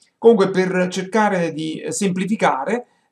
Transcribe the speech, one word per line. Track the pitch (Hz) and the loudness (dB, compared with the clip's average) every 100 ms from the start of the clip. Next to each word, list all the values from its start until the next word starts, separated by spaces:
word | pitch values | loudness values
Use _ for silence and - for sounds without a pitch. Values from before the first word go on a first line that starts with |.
| _ _ | _ _
Comunque | 226 214 185 | 4 6 4
per | 185 185 180 180 | 2 0 0 -2
cercare | 190 185 220 208 185 165 | -4 -2 0 0 0 -2
di, | 151 156 156 | -4 -8 -8
eh, | 156 | -8
semplificare, | - 196 180 190 220 170 135 143 240 - _ _ | -4 -2 -2 -4 0 0 0 -2 -4 -6 _ _